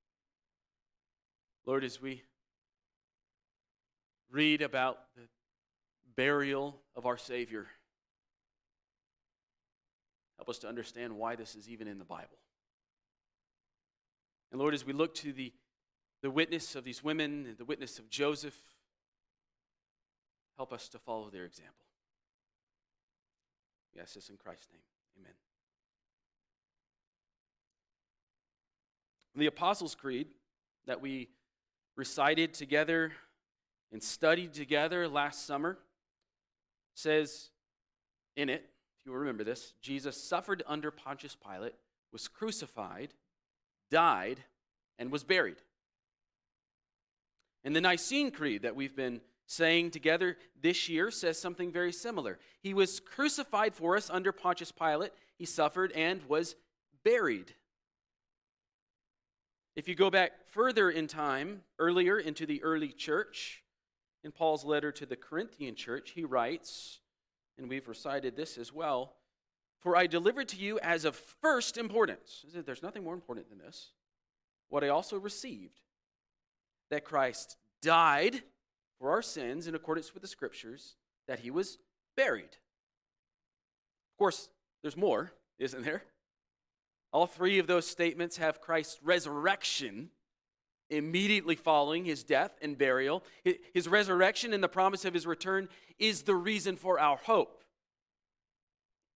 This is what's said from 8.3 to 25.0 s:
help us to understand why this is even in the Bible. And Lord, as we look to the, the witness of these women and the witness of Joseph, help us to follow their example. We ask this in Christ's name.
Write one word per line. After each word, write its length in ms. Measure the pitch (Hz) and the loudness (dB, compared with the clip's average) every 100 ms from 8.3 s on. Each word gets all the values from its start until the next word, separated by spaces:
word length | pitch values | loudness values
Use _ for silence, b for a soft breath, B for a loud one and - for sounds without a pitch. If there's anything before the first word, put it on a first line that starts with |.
| _ _ _ _ _ _ _ _ _ _ _ _ _ _ _ _ _ _ _ _ - | _ _ _ _ _ _ _ _ _ _ _ _ _ _ _ _ _ _ _ _ -18
help 140 | - | -12
us 80 | 117 | -12
to 80 | 110 | -10
understand 480 | 120 110 120 120 107 | -12 -12 -14 -14 -8
why 180 | 113 | -8
this 220 | 117 110 107 | -8 -12 -18
is 120 | 104 | -18
even 200 | 113 107 | -14 -14
in 100 | 98 | -14
the 60 | |
Bible. 340 | 82 90 - _ _ _ _ _ _ _ _ _ _ _ _ _ _ _ _ _ _ _ _ _ _ | -14 -16 -16 _ _ _ _ _ _ _ _ _ _ _ _ _ _ _ _ _ _ _ _ _ _
And 100 | 131 | -2
Lord, 140 | 147 | 0
as 100 | 147 | 0
we 80 | 123 | -4
look 220 | 143 160 - | -2 -2 -2
to 160 | 151 | -10
the, 200 | 135 127 - _ _ _ _ _ _ | -10 -12 -14 _ _ _ _ _ _
the 100 | 139 | -4
witness 460 | 139 160 165 - 139 | 0 0 -2 -8 -10
of 80 | |
these 180 | 127 120 | -12 -8
women 440 | 151 156 151 147 131 | -4 -2 -2 -4 -10
and 100 | 110 | -14
the 80 | |
witness 340 | 120 143 127 - | -8 -8 -8 -16
of 120 | 110 | -12
Joseph, 500 | - 143 147 147 - - _ _ _ _ _ _ _ _ _ _ _ _ _ _ _ _ _ _ - | -2 -2 -2 -8 -16 -20 _ _ _ _ _ _ _ _ _ _ _ _ _ _ _ _ _ _ -16
help 160 | 131 | -12
us 160 | 120 - | -12 -16
to 80 | 117 | -18
follow 320 | - 110 104 | -10 -10 -10
their 160 | 95 87 | -14 -16
example. 400 | - 76 _ _ _ _ _ _ _ _ _ _ _ _ _ _ _ _ _ _ _ _ _ _ | -18 -20 _ _ _ _ _ _ _ _ _ _ _ _ _ _ _ _ _ _ _ _ _ _
We 80 | - | -20
ask 120 | 85 | -20
this 140 | 104 95 | -20 -20
in 80 | 101 | -20
Christ's 320 | 98 87 - | -18 -18 -20
name. 120 | 85 _ _ | _ _ _